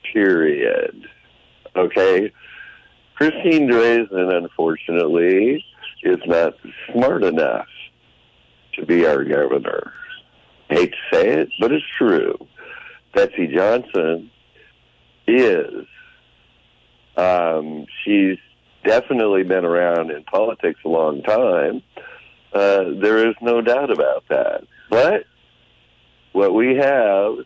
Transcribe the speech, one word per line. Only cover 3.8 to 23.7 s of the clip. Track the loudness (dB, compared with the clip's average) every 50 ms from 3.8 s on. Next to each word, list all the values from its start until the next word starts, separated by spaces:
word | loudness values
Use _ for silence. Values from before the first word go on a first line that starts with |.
| 4 4 4 2 0 -2 -2 -2 0 0 0
unfortunately, | -2 -2 -4 _ -2 -2 -2 -2 -4 -6 -4 -2 0 0 2 2 2 2 4 4 4 2 2 0 -2 -6 -14 _ _ -20 -20 -20 -4 0
is | 0 0 0 0
not | -2 0 0 0 0 -2 _ -20 -20 -20 -20 -18 -6
smart | -2 0 0 2 2 0 0
enough | 0 0 0 0 0 -2 -4 -8 -10 -18 -20 -20 -20 _ _ _ _ _ _ _ _ _ _ _ _ _ _ _ _ -14
to | -10 -4
be | 0 2 2 2
our | 2 2 0 0
governor. | -2 0 0 0 0 0 -2 -2 -4 -6 -6 -8 -10 -18 -20 -20 -20 -20 -20 _ _ _ _ _ _ _ _ _ _
Hate | 0 0 0 0
to | -2 -10 -6 0 0
say | 2 2 2
it, | 2 0 -2 -4 -4 -2
but | -2 0
it's | 0 -2 -4 -8 -4
true. | 0 0 2 2 2 0 -2 -4 -8 -12 _ _ -20 -20 -20 -20 -20 -20 -20 -20 -20 _ _ 0
Betsy | 0 0 0 0 -4 -4
Johnson | -2 0 0 2 2 0 0 -4 -4 -4 -2 0 0 -2 -4 -6 -16 _ _ _ _ _ _ _ _ _ _ _ _ _ _ _ _ _ _ _
is. | 0 2 4 4 4 2 0 -2 -6 -10 -14 -14 _ _ -20 -20 -20 _ _ _ _ _ _ _ _ _ _ _ _ _ _ _ _ _ _ _ _ _
Um, | -2 0 0 2 0 0 0 -2 -4 -6 -8 -12 -14 -14 -16 -16 -12 -4
she's | 0 2 2 2 0 -2 -6 _ _ _ _ _ _ _ _ _
definitely | 0 0 0 0 0 -2 0 0 2 2 0 0
been | 0 0 0 0
around | 0 0 2 2 2 0 0 -2 -4
in | -8 -12 -10
politics | -4 -2 0 0 0 -4 _ -4 -4 -4 _ -4
a | -2
long | 0 0 0 0 -2 -4 -2
time. | -2 0 2 2 0 0 0 0 -2 -4 -8 _ _ _ -20 -20 -20 -20 -20 -20 _ _ _ _ _ -2
Uh, | 0 2 2 2 2 0 -2 -4 0
there | 0 2 4 4 2 2
is | 0 -2
no | -2 0 0 0
doubt | 2 0